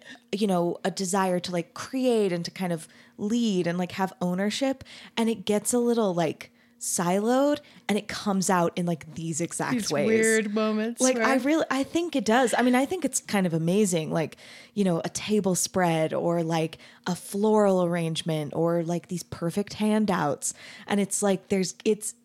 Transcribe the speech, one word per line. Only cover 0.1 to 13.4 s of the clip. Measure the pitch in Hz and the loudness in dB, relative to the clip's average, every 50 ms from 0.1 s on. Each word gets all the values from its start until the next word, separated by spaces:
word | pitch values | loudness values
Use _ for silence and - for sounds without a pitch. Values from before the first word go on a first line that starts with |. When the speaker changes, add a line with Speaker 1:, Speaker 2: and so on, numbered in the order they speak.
| - - _ _ | -20 -20 _ _
Speaker 1:
you | - 190 220 | -4 -2 0
know, | 196 185 175 175 175 - - - | 2 2 2 0 0 -2 -2 -4
a | 190 | -6
desire | 170 - 196 175 202 196 190 185 180 175 | -4 -4 -4 -2 0 0 2 2 0 -2
to, | 175 185 | -2 -2
like, | 180 175 170 - _ | -4 -4 -4 -6 _
create | - - - - 262 254 254 233 220 208 185 | -14 -12 -6 -4 0 2 2 4 4 2 2
and | 175 175 170 | 0 -2 -4
to | 170 | -8
kind | - - 190 175 | -6 -4 -2 -2
of | 170 160 - - - - - - _ - | -2 -4 -6 -14 -20 -20 -20 -20 _ -8
lead | 202 208 233 240 233 220 190 180 165 | -4 -2 0 2 2 2 2 2 0
and, | 170 170 | 0 -2
like, | 180 180 175 | -2 -4 -4
have | - - 190 185 - - | -2 -4 -4 -4 -2 -4
ownership. | 180 180 180 185 202 214 214 - 277 269 269 262 - - - - - - - | -2 -2 0 0 -2 -2 0 0 0 -2 -2 -4 -8 -16 -20 -20 -20 -8 -4
And | 226 226 226 | -2 0 0
it | 226 202 - | -2 -2 -2
gets | - 208 208 208 - 247 | 0 0 0 0 0 0
a | 240 | 2
little, | 240 240 233 233 220 190 170 | 2 2 2 2 0 0 2
like, | 170 165 143 - - - - _ _ _ _ _ _ | 0 0 0 -2 -6 -14 -20 _ _ _ _ _ _
siloed, | - - - - 170 175 185 202 214 233 254 262 277 294 294 294 - - - - _ - | -8 -4 -2 0 0 2 2 2 2 2 2 4 4 2 2 -2 -4 -14 -20 -12 _ -2
and | 202 | -2
it | 214 - - | -2 -2 -6
comes | - - - 214 190 190 170 - | -10 -6 -2 0 0 0 2 2
out | 190 175 170 170 - | 2 4 2 2 0
in, | 185 175 | -2 -2
like, | 175 170 - - 160 - | -2 -2 -4 -6 -12 -12
these | 170 165 165 160 170 | -8 -6 -6 -4 -4
exact | 170 - - - - - 262 | -4 -4 -4 -4 -2 -2 -2
Speaker 2:
These | 233 190 - | -2 0 0
Speaker 1:
ways. | 151 - 208 220 | 0 2 2 4
Speaker 2:
weird | 220 220 220 226 220 220 208 214 | 4 4 4 4 4 2 0 0
moments, | 208 220 214 214 214 214 220 233 233 - | -2 0 0 0 0 0 -2 -4 0 2
Speaker 1:
Like, | 247 254 240 | 2 2 2
I | 233 | 2
Speaker 2:
right? | 220 254 269 262 233 | 2 2 2 2 2
Speaker 1:
really, | 285 320 311 - - | 2 2 2 2 0
I | 262 269 269 | -2 -2 -2
think | - - 330 349 330 - | -2 -2 -2 -2 0 -2
it | 269 190 | 0 2
does. | 214 220 262 262 - - 220 | 4 4 4 4 4 2 2
I | |
mean, | 240 254 247 | 2 4 4
I | 254 277 | 2 2
think | - 381 359 285 | 0 -2 -2 -2
it's | 170 - - | -2 -4 -6
kind | - - 208 202 | -4 -2 0 0